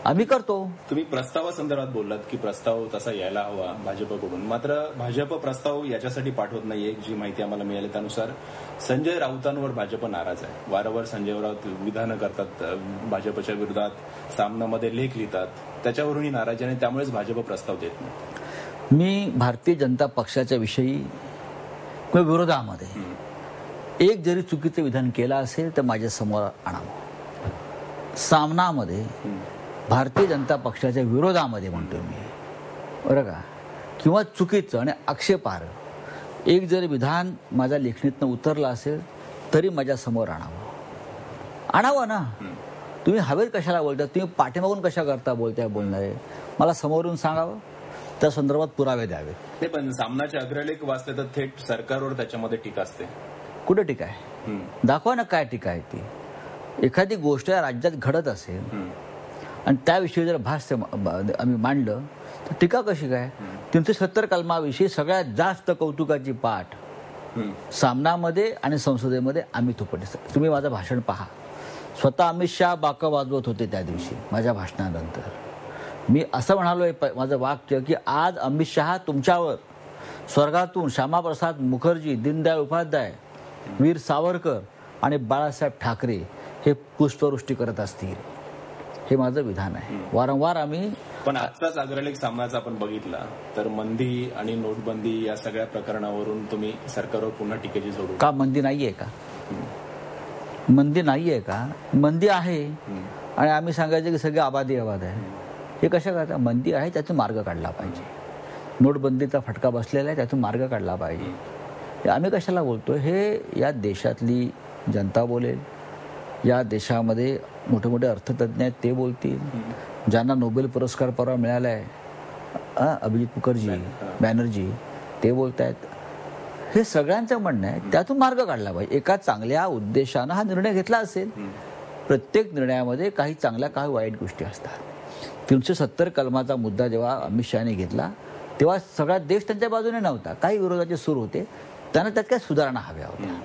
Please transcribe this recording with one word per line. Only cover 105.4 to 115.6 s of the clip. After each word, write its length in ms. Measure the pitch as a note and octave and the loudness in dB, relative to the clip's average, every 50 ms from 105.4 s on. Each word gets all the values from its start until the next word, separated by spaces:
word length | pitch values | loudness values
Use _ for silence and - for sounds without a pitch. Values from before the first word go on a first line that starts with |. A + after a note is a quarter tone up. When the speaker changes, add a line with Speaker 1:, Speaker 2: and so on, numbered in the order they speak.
| - - - - - - - - | -12 -12 -12 -12 -12 -12 -2 2
Speaker 1:
हे 60 | - E3 | 2 4
कशा 240 | E3+ E3+ D#3+ F#3+ | 4 2 2 2
करता? 240 | F3+ E3+ D#3 D#3 - | 0 0 0 0 0
मंदी 360 | - B2 A#2+ A#2 B2 C3+ D#3+ | 2 2 4 4 2 2 2
आहे, 180 | E3+ C#3 D3 F3 | 2 2 0 0
त्यातून 260 | - D#3+ D3 - F3 | -2 -2 -2 0 2
मार्ग 260 | C#3 A2 G#2 A2 A2 | 2 2 2 0 -2
काढला 280 | G2+ - E2+ E2 E2 E2 | -2 -2 -4 -4 -4 -6
पाहिजे. 320 | D#2+ - - F2+ E2+ - - - - - - - - - - - - - - - - - | -6 -6 -8 -8 -8 -8 -12 -12 -14 -12 -12 -12 -14 -12 -14 -12 -12 -12 -12 -12 -2 0
नोटबंदीचा 600 | B2+ C3+ C#3+ C#3+ C3+ C3+ C3 C3 C#3+ C3 - C#3 | 2 2 2 2 -2 -2 0 0 -2 -2 -2 -4
फटका 300 | A#2+ - G#2 - - B2+ | -4 -4 -6 -2 -2 -2
बसलेला 380 | A#2+ A#2 A2 - - C#3 C#3 D3 | 0 -2 -6 -2 -2 -2 -2 -2
आहे, 80 | D#3 | -2
त्यातून 240 | D3+ B2 A#2 - C3+ | -4 -2 -2 0 0
मार्ग 260 | A#2 G#2 G#2+ A#2+ C3 | 0 0 0 -2 -2
काढला 280 | B2+ B2+ G#2+ F#2+ F#2 F#2 | -2 -2 -4 -2 -4 -4
पाहिजे. 300 | F#2 - D#2+ E2 F#2 G2 | -4 -4 -6 -6 -6 -6
Speaker 2:
हम्म. 120 | F#2+ F2+ - - - - - - - - - - - - - - | -8 -8 -10 -12 -12 -12 -12 -12 -12 -12 -12 -12 -12 -12 -2 0
Speaker 1:
हे 40 | - | 2
आम्ही 220 | - C3+ E3+ G3 | 2 4 2 2
कशाला 320 | - F#3+ E3+ - F#3 F3+ | 2 0 0 0 0 2
बोलतो? 300 | D#3+ C3 A#2 G#2+ - - | 2 0 0 -2 0 0
हे 520 | C3 D3 C3+ D#3 F3 F#3+ G3+ G#3 G#3+ - - - - | 0 2 2 2 2 2 2 0 0 -2 -4 -4 0
या 140 | - C#3+ C#3+ | 2 2 2
देशातली 840 | D3 A#2+ G2+ G#2 G2 - - A#2+ A#2+ - A#2+ A#2 A#2+ B2 B2 A#2+ - - - - - - - - | 2 0 -2 -2 -2 0 0 -2 0 2 2 2 2 2 2 0 -4 -8 -16 -16 -16 -6 -4 0
जनता 320 | G#2+ G#2 G2+ G2 F#2+ A2+ A#2+ | 0 2 0 4 4 4 4
बोलेल, 340 | A#2+ A#2+ A#2+ B2 B2 B2 C3 | 4 2 0 0 0 -2 -4